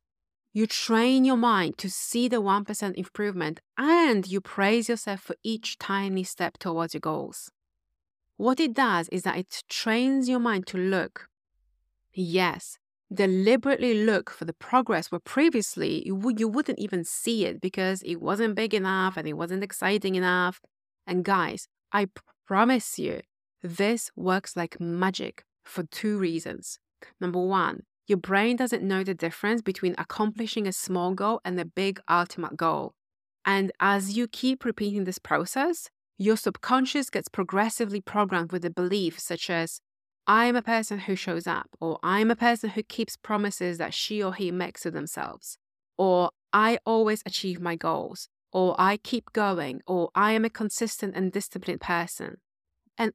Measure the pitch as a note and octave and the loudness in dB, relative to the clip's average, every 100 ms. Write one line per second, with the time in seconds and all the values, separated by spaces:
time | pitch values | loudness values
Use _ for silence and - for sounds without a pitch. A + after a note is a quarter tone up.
0 | _ _ _ _ _ G#3 A3 - - A3+ | _ _ _ _ _ -2 0 -2 0 4
1 | A#3+ C4 C4 B3 A#3 G#3 D#3+ - F#3+ - | 6 6 6 4 4 4 2 -4 -8 -8
2 | - A#3 B3 A#3 G3 G3 G3+ G#3+ G3+ - | -4 -2 0 0 2 0 0 -6 -6 -6
3 | F#3 - G#3 F#3 D#3 D#3+ _ - C#4+ E4+ | -8 -4 -4 -2 -4 -6 _ -2 4 6
4 | D#4+ G#3+ F#3 G3 - - G3 A#3 A3 A#3 | 6 4 2 -4 -4 0 4 4 2 -4
5 | - G3 - E3+ G#3+ A3+ - - - G3 | -4 -10 -8 -8 -6 -6 -6 -10 -4 -2
6 | G3 F#3+ F#3 - F3 - F3+ E3 E3 D3+ | 0 -2 -4 -4 -6 -4 -4 -2 -4 -4
7 | D#3+ D3+ C3+ - - _ _ _ _ _ | -4 -4 -6 -12 -18 _ _ _ _ _
8 | _ _ _ - A3 C4 D#4 A3+ B3 F3+ | _ _ _ -2 0 2 2 4 4 2
9 | E3+ F#3 F3+ E3+ F#3 - - - A3+ A3+ | 0 -2 -2 -2 -4 -10 -8 -4 0 2
10 | C4 C4+ B3+ B3+ A#3 G3+ F#3 F#3 F#3 F#3+ | 4 2 2 2 2 0 -2 -2 0 0
11 | - - - _ _ _ _ _ _ _ | -2 -8 -20 _ _ _ _ _ _ _
12 | _ - F3 F3+ F3+ E3+ - - _ _ | _ -6 0 2 2 0 -10 -18 _ _
13 | _ F#3+ G3 F#3 G3+ C4 C#4 C4+ B3 G#3+ | _ 2 4 4 6 4 4 2 2 4
14 | A3 G3 - - E3 - - B3+ A#3 F3 | 4 2 -2 -8 -10 -10 0 2 2 0
15 | - F3 - - D#4+ B3+ G3 - - D#3 | -2 -8 -4 2 4 4 -2 -4 -2 -2
16 | - G3 A3+ G#3+ A3+ A#3 D4 - G#3 F#3 | -4 -2 -2 0 0 0 -2 -4 -4 -4
17 | E3+ - - A3+ F#3 - F#3 G3 F#3 F#3+ | -4 -4 -2 0 0 -2 -4 -2 -2 -2
18 | - E3 - G3+ A3+ G3+ A3 G#3+ F#3+ F#3+ | -6 -6 -2 0 0 0 0 0 0 2
19 | F#3+ F#3 D#3 D3+ E3+ F#3+ G3 - F#3 G3+ | 0 0 -6 -6 -4 -4 -6 -4 0 2
20 | G3 F#3 F3+ F3+ F3+ - _ _ _ _ | 2 2 2 2 2 -2 _ _ _ _
21 | - F3+ F3+ F#3+ D#3+ - - _ _ G3+ | -4 -2 2 2 2 -4 -12 _ _ 0
22 | G3 - - _ - G3 A#3 B3+ - - | 0 -4 -20 _ -2 2 4 4 0 -4
23 | D3+ - - _ _ _ F3+ E3+ G3+ A#3 | -4 -6 -10 _ _ _ -10 0 0 0
24 | - - F3+ F#3 - F3 E3 - E3+ F3 | -4 -6 0 0 -2 -6 -6 -6 -4 0
25 | F#3+ F#3+ - - _ _ - - E3 - | 0 -2 -8 -10 _ _ -12 -10 -8 -4
26 | G#3+ G#3 F3+ E3 - - - - _ _ | -2 0 0 -2 -6 -10 -12 -16 _ _
27 | - _ F3+ F3+ F#3 F#3+ D#3 - - _ | -20 _ -4 -2 0 2 0 -4 -14 _
28 | - G3 F#3+ G3 A3+ A#3+ B3+ A#3 F#3+ F#3+ | -2 -2 2 2 2 2 0 0 0 0
29 | F#3+ F3+ E3 - G#3 A#3 A3 F#3+ F#3 F3+ | 0 -2 -4 -2 0 0 -2 -2 -2 -2
30 | E3 - G#3+ G#3+ A3 A3+ G3 F#3+ - F3+ | -6 -2 -2 -2 -4 -2 -2 -4 -2 0
31 | F3+ F#3+ G3+ A#3 F#3 F3+ E3 - G3 F#3+ | 0 0 0 -2 -2 -4 -4 -2 -2 -4
32 | - F3 F3 - E3 D#3 E3 D3+ - - | 0 2 2 -4 -8 -2 0 0 -4 -10
33 | _ _ _ _ - G3 G3 - G3 G3+ | _ _ _ _ 0 2 0 0 2 2
34 | G3 G#3 A#3 - B3+ C4 A#3+ - G#3 G3+ | 0 -2 -4 -2 -2 0 -4 -2 -2 -2
35 | F#3 F3+ - D3+ F#3 C4 D4+ E4+ - _ | -2 -6 -2 -2 0 0 0 0 -6 _
36 | _ - G3+ A3 - - - C4 C4 C#4+ | _ -2 2 2 0 -4 2 2 2 0
37 | C4 G3 - - F3+ F#3+ A3 - G#3+ G3 | -2 -4 -6 -4 0 2 0 0 -4 -4
38 | - G#3 G3 F3+ E3+ F3+ E3+ F3 F3+ G3+ | -4 0 0 0 -2 -2 -4 -2 0 2
39 | E3+ - - E3+ - E3+ E3 - - _ | 0 -4 -8 -6 -2 -2 -2 -6 -18 _
40 | _ _ - A3 A#3+ A#3+ A3+ A3+ A3 G3+ | _ _ 4 6 6 4 2 0 0 -4
41 | F#3 F#3+ - E3 F3 D#3+ - - E3 D#3 | -2 -2 -2 -4 -2 -4 -6 -6 -6 -2
42 | E3 G3 A3 A#3 A#3+ A#3 G#3+ A3 - - | 0 4 4 6 4 2 0 -4 -6 -4
43 | A3+ - - G#3 G#3 - F3+ E3+ C#3+ - | -4 -6 -4 -2 0 -2 -4 -4 -4 -4
44 | - G#3+ F#3+ F#3 F3+ F3+ F3 - F3 D#3 | -4 -2 -2 -2 -4 -2 -4 -6 -6 -6
45 | D3+ - - - - - _ _ _ - | -8 -8 -8 -10 -16 -16 _ _ _ 0
46 | F#3+ F3+ F3 - _ G#3 A3 A#3 - A3+ | 4 4 4 -2 _ 4 4 2 2 4
47 | G#3+ G#3+ G3 - F#3+ F3 F3 E3+ E3+ E3 | 4 0 -4 -4 -4 -4 -4 -4 -2 -2
48 | - F#3 - _ _ F#3 F#3 - F#3+ G#3 | -4 -10 -16 _ _ 2 2 6 4 4
49 | - A#3+ - - G#3 F3 C#3+ - - F#3 | -2 -4 -2 0 2 0 -2 -6 -2 0
50 | E3+ F3+ G#3 A3 A3+ - G#3+ - A3+ - | 0 4 4 4 2 0 -4 -2 -4 -4
51 | G3 F#3+ F#3 G3 - F#3+ F#3+ - - E3+ | -4 -2 -2 -2 -6 -8 -6 -6 -2 -2
52 | F3 - - - _ _ _ _ _ - | -2 -6 -10 -12 _ _ _ _ _ -4
53 | A3 | -4